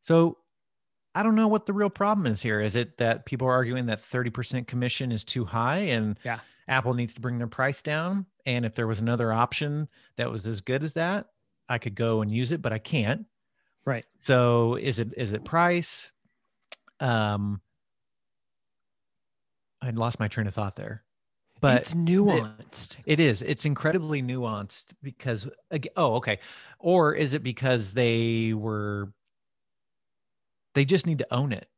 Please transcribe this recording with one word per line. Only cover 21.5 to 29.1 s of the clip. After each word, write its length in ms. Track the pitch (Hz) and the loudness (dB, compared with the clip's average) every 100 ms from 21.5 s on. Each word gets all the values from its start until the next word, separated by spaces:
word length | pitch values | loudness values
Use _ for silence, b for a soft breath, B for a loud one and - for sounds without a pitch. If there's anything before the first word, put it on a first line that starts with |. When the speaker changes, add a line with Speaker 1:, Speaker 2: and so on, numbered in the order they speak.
| _ | _
Speaker 1:
But 200 | 143 123 | 4 4
Speaker 2:
It's 120 | - | 2
nuanced. 1040 | 170 170 185 202 135 110 107 - - - - | 0 4 6 6 4 0 -12 -10 -8 -8 -8
Speaker 1:
it, 40 | - | 0
it 140 | 151 | 4
is. 240 | 156 107 | 4 4
It's 200 | - 151 | 0 -2
incredibly 600 | 151 139 156 175 156 147 | -2 0 0 0 -2 -4
nuanced 680 | 123 127 120 104 101 - - - | -2 -4 -4 -4 -8 -12 -14 -16
because, 440 | 139 - 131 113 123 - _ | -16 -8 -4 -4 -6 -14 _
ag-, 200 | 156 143 - | -8 -6 0
oh, 200 | 147 113 | 2 2
okay. 240 | 120 101 B B B B | 0 -4 B B B B
Or 340 | 170 185 151 | 4 6 4
is 220 | - 147 147 | 2 0 0
it 80 | |
because 500 | 127 117 131 123 98 | -4 -2 2 2 0
they 600 | 107 120 117 117 113 113 | 2 2 2 2 0 0
were, 600 | 110 110 107 104 101 101 | -2 -2 -4 -4 -4 -8